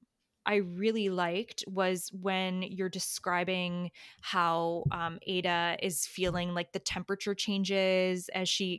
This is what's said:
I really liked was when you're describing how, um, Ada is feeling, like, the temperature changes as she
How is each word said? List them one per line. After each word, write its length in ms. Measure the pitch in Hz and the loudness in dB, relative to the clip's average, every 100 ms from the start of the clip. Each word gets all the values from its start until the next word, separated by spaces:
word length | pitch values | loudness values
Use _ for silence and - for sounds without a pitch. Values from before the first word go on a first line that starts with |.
| _ _ _ _ - | _ _ _ _ 0
I 120 | 208 | 2
really 520 | 180 175 214 220 196 | 0 0 0 2 2
liked 540 | 180 175 175 233 - - | 2 0 -2 -4 -8 -4
was 440 | 190 185 185 - | 0 2 0 -4
when 480 | 190 190 190 185 185 | -6 -2 0 0 -2
you're 260 | 185 185 185 | -4 -2 -2
describing 1040 | 185 - - 190 175 180 185 180 175 175 - - - | -2 -4 -2 0 0 2 0 0 -2 -4 -8 -20 -14
how, 640 | - 196 170 165 170 170 - | -2 2 4 4 2 0 -2
um, 260 | 175 170 165 - | -2 -4 -6 -4
Ada 520 | 185 180 170 170 170 | 0 2 2 2 0
is 240 | 190 170 - | -2 -2 -4
feeling, 480 | - 180 175 175 | -2 0 0 0
like, 180 | 175 170 | -2 -2
the 60 | 190 | -4
temperature 560 | - 180 180 196 - | -4 -4 -2 -2 -2
changes 960 | 196 - 196 190 196 190 185 185 185 180 | -2 0 0 2 4 4 6 4 2 -2
as 180 | 190 180 | -2 0
she 300 | - 190 | 0 0